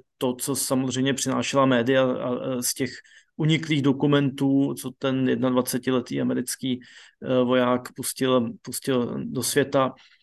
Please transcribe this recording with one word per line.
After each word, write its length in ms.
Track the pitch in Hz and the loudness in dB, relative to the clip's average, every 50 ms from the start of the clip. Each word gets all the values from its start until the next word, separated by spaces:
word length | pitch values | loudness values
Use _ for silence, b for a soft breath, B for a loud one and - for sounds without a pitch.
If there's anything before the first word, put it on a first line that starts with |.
| - _ _ _ | -4 _ _ _
to, 160 | 135 127 123 | -2 -2 -2
co 220 | 123 - 143 135 | -2 -4 -4 -4
samozřejmě 580 | 127 - - 139 131 131 127 113 127 131 139 131 | -4 -2 0 0 0 0 -2 -2 0 0 0 0
přinášela 520 | - - 131 127 123 120 - - 139 135 | 0 -2 -2 -2 -2 -2 0 2 2 4
média 380 | 131 127 120 117 127 135 131 131 | 4 4 4 4 4 4 4 4
a, 100 | 127 123 | 2 0
a 480 | 110 123 127 123 - - 135 131 123 123 | -2 -4 -4 -4 -4 -4 -4 -4 -4 -4
z 120 | - - | -4 -4
těch 160 | - 135 - - - b b b b b b b - | -4 -4 -6 -6 -10 b b b b b b b -2
uniklých 440 | 156 156 160 156 160 151 156 143 127 | 2 2 2 2 2 0 0 2 2
dokumentů, 920 | 143 135 135 143 147 143 143 143 135 139 - 139 135 139 139 139 143 135 | 2 2 2 2 2 4 4 2 0 0 0 0 2 2 2 2 0 -2
co 160 | - - 127 123 - | -6 -10 -12 -10 -4
ten 300 | - 135 131 131 131 127 | -2 -2 0 2 2 0
jednadvacetiletý 920 | 127 120 127 127 127 127 123 - - 123 120 131 131 123 120 - 135 135 | 2 2 0 2 2 2 0 0 -2 -2 -2 0 0 0 -2 -2 -4 -2
americký, 600 | 127 123 127 127 123 - - - - 131 123 123 | -2 -2 -2 -2 -4 -6 -8 -6 -4 -4 -6 -6
eh, 640 | - - - - - - _ _ - - 131 127 127 | -8 -14 -20 -20 -20 -20 _ _ -4 0 0 2 2
voják 480 | 120 127 127 123 120 127 123 127 - - | 2 2 2 4 2 2 0 -2 -6 -12
pustil, 540 | - 127 - - - 131 127 127 127 117 110 - - - | -8 -8 -8 -4 -2 0 2 2 2 2 0 -6 -10 -12
pustil 520 | 127 123 - - 139 131 123 120 - - 139 131 | -10 -10 -6 -2 0 0 0 0 -2 -4 -6 -8
do 180 | - - 131 113 | -6 -6 -4 -4
světa, 520 | - - 143 139 135 147 139 131 127 b b b b b b | 0 0 0 0 2 2 2 2 2 b b b b b b